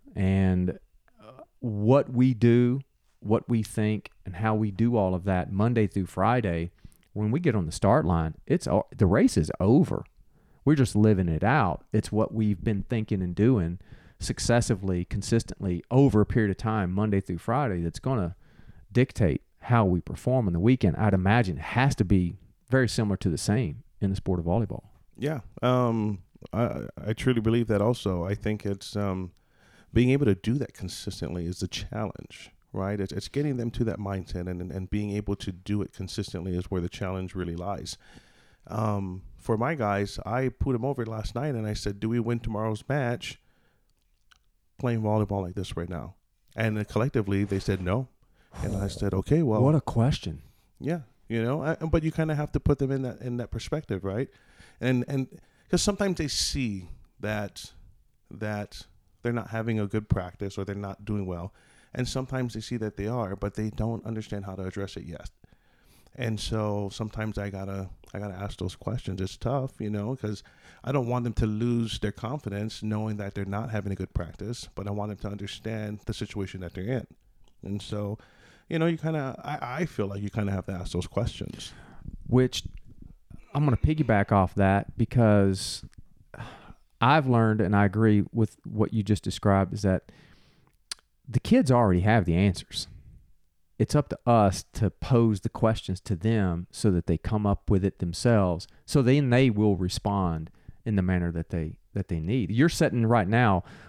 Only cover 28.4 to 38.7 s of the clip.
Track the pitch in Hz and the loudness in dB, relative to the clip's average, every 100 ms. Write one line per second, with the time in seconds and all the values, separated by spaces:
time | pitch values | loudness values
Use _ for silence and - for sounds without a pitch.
28.4 | 107 104 101 98 - 104 101 92 90 - | -4 -4 -4 -6 -6 -4 -4 -4 -6 -14
29.4 | _ _ _ _ _ 117 123 139 127 95 | _ _ _ _ _ 2 4 4 2 2
30.4 | - 139 117 - 92 - 101 - 71 87 | 0 -2 -4 -8 -10 -10 -10 -8 -6 -4
31.4 | 85 90 92 - - 107 107 - - - | -6 -6 -6 -8 -8 -6 -8 -10 -18 -20
32.4 | - _ _ 98 95 101 95 104 - 143 | -20 _ _ -6 -4 -4 -4 -6 -6 -4
33.4 | 147 127 117 - 110 - 101 95 90 90 | -2 -2 -4 -2 -4 -4 -4 -6 -6 -8
34.4 | 90 90 90 92 92 104 104 104 101 101 | -6 -8 -8 -8 -4 -2 -2 -4 -4 -6
35.4 | - 87 95 104 - - 92 - 98 87 | -6 -10 -6 -4 -4 -8 -8 -8 -8 -6
36.4 | 92 90 - 92 87 - 95 95 92 92 | -4 -4 -2 -4 -4 -6 -6 -6 -6 -6
37.4 | 85 85 92 95 - - - - _ _ | -6 -6 -6 -8 -10 -14 -18 -20 _ _
38.4 | _ _ - | _ _ -8